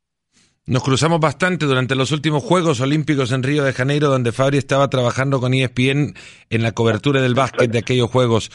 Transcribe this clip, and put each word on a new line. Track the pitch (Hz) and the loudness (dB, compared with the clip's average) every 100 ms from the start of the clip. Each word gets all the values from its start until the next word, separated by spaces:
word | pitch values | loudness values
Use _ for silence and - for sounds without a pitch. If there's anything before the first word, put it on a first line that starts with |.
| _ _ _ _ _ _ - | _ _ _ _ _ _ -4
Nos | 123 | -2
cruzamos | 135 127 156 170 | 0 0 2 2
bastante | 151 - 185 180 151 | 0 0 -2 0 0
durante | 131 127 | 0 0
los | 131 127 | -2 -2
últimos | 151 156 151 | -2 -2 -2
Juegos | - 175 165 123 | 0 0 2 0
Olímpicos | 135 156 147 139 123 | 0 0 0 -2 -2
en | 131 | -2
Río | 127 147 135 | -2 0 0
de | |
Janeiro, | 123 131 147 147 | 0 -2 0 2
donde | 131 117 | 2 0
Fabri | 110 135 143 | 0 0 0
estaba | - 135 139 | 0 0 0
trabajando | 131 120 117 135 135 | 0 -2 -2 -2 0
con | 127 | 0
E | 131 | 0
S | 131 | 0
P | - 131 | 0 0
N | 139 131 90 - - _ | 0 -2 -6 -20 -20 _
en | 117 | -2
la | 113 | -2
cobertura | - 113 107 143 135 | 0 0 0 0 2
del | 127 | 2
básquet | 123 127 - 127 | 0 0 0 0
de | 113 | 0
aquellos | - 127 117 | -2 0 0
Juegos. | 127 123 113 - | 2 2 2 -2